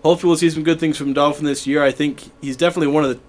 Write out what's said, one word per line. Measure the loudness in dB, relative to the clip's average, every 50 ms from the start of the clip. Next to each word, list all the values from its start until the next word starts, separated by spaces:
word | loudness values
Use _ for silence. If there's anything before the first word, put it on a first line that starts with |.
| 4
hopefully | 2 2 4 4 2
we'll | 2
see | 4 2 0
some | 0 0
good | 0 0 0 0
things | 0 -4 -2
from | -2 -4 -4 0
Dolphin | 0 0 0 0 -2 -2
this | -4 -4 -4 -4
year. | -2 0 2
I | 2 2
think | 2 0 -4 -4 -4 -8 -16 -20 _ _
he's | -10 -10 -4
definitely | 0 0 0 0 0 -2 0 2
one | 0 0
of | 0
the | -4 -6 _